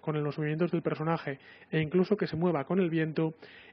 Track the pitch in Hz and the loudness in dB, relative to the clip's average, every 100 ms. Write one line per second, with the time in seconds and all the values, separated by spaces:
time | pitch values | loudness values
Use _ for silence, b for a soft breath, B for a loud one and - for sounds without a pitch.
0 | - 151 147 139 151 156 175 170 160 151 | -4 -2 -2 -2 -2 0 0 0 -2 -2
1 | 156 165 - 135 B B B 160 151 180 | 0 -2 -4 -10 B B B -2 2 2
2 | 180 202 170 160 175 156 135 180 175 160 | 4 2 0 0 0 0 0 2 2 2
3 | 160 156 160 160 B B B | 0 0 -2 -2 B B B